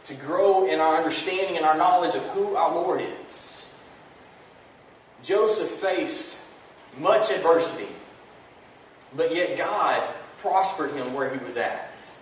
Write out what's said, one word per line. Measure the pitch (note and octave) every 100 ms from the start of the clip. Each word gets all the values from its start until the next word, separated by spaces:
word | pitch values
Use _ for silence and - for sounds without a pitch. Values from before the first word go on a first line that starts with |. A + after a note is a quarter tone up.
To | -
grow | C#3 C#3 F3+ G3 F#3+ F#3
in | D#3
our | D#3+ D#3+
understanding | - - F#3+ F#3 F#3 E3+
and | D#3
our | D#3
knowledge | F3+ F3+ D#3+
of | C3+ -
who | G3 G3+ F3+
our | D#3+
Lord | E3 F3+ - - - -
is. | - - - - - - - - - - - - - - - - - - -
Joseph | - G3+ A3 - D#3+
faced | - F#3+ F3 D#3 - - - - - - - - B2+
much | E3+ A3 -
adversity, | F#3+ D#3+ E3 - - - - - - - - - - - - - - - C3+
but | E3
yet | E3+ - -
God | - - D3+ - - - - -
prospered | - - - - C#3
him | C#3 B2 C3+
where | B2+ C3
he |
was | A#2+ A#2
at. | A2+ - - - - -